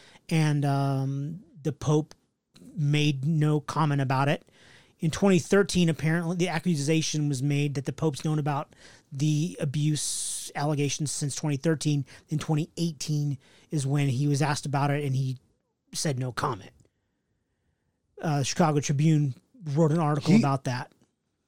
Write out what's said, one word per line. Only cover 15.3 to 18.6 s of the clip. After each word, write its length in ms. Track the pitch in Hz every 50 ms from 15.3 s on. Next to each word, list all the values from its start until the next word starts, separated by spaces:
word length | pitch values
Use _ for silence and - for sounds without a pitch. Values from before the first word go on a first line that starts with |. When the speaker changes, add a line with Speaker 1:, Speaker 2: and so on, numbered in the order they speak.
| 127 - _ _ _ _ _ _ _ _ _ - -
Speaker 1:
said 240 | - - 165 135 123
no 140 | 131 127
comment. 400 | 117 - - 127 120 95 101 - _ _ _ _ _ _ _ _ _ _ _ _ _ _ _ _ _ _ _ _ _ _ _ _ _ _ _ _ _ -
Uh, 220 | - 170 147 143
Chicago 380 | 127 - - -